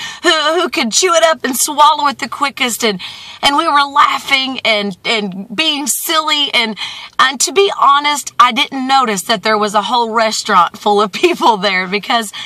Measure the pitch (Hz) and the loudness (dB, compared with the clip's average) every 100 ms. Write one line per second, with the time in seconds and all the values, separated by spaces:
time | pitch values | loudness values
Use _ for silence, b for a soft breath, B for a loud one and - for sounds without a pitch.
0 | B B 339 320 302 330 339 320 233 - | B B 0 2 2 0 -2 -2 -2 0
1 | 370 339 330 311 262 262 - 285 302 302 | 2 4 2 2 -2 -2 -2 4 4 4
2 | 285 - 262 - 277 - 254 220 226 190 | 0 -2 -8 -4 -6 -2 -4 -2 -2 -2
3 | B B B B - 285 330 285 285 277 | B B B B 0 2 2 2 2 2
4 | - 269 - 269 262 262 - 214 202 180 | 2 0 -2 -2 -2 -2 0 0 -2 -4
5 | - 226 208 185 196 208 320 285 285 - | -4 -2 -4 -8 -8 -4 -2 -2 -2 -4
6 | - 320 311 294 285 240 226 208 B B | -2 -2 0 0 0 0 -2 -4 B B
7 | B - 262 277 - 277 403 - 247 285 | B 0 0 0 0 2 2 2 4 4
8 | 294 277 - - 247 233 294 269 262 269 | 2 -2 -4 2 2 2 -4 -4 0 2
9 | 247 196 - 226 220 214 214 214 196 240 | 2 -2 -2 -2 0 0 2 0 0 0
10 | 233 226 220 214 - 196 170 - 214 202 | 0 0 0 0 2 4 2 0 0 2
11 | 208 - 359 - 302 214 202 185 185 208 | 0 0 0 2 2 2 0 -2 -2 -4
12 | - 240 214 B | -2 -2 -2 B